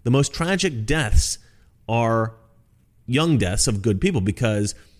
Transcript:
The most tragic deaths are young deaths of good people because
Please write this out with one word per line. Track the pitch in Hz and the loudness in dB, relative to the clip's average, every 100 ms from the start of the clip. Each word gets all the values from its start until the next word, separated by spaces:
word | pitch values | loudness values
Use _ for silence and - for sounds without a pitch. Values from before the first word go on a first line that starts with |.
The | - | 0
most | 131 143 | 2 2
tragic | - 165 190 185 127 107 | -2 -2 0 -2 -4 -2
deaths | 156 117 - - - - - - _ - | -2 2 2 2 -2 -14 -20 -20 _ -4
are | 117 113 113 110 110 _ _ _ _ _ _ | 0 0 0 -2 -6 _ _ _ _ _ _
young | - 127 165 139 | -4 0 2 2
deaths | 95 101 - | 0 0 -2
of | 107 | 0
good | 107 98 | 0 0
people | 190 156 | 0 0
because | 95 - 117 104 104 - - | -2 -2 -2 -2 -4 -6 -18